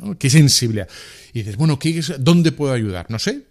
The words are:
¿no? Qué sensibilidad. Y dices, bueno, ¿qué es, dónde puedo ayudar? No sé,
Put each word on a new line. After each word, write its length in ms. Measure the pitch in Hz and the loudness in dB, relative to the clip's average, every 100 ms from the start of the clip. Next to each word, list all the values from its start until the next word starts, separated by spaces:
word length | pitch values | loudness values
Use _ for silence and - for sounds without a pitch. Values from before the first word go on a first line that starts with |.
¿no? 180 | 202 180 | -12 -4
Qué 100 | 135 | 4
sensibilidad. 600 | 156 143 - 120 110 92 - - - - | 6 6 4 0 -4 -8 -14 -20 -20 -14
Y 60 | 117 | -10
dices, 180 | 107 107 | -8 -2
bueno, 220 | 160 139 | -2 0
¿qué 180 | 160 160 | -2 -4
es, 180 | 156 139 | -6 -2
dónde 320 | 131 175 160 | 2 4 4
puedo 220 | - 143 | 0 -2
ayudar? 360 | 123 107 90 85 | -2 -4 -6 -8
No 120 | 113 | -6
sé, 260 | - 285 - | -6 -6 -10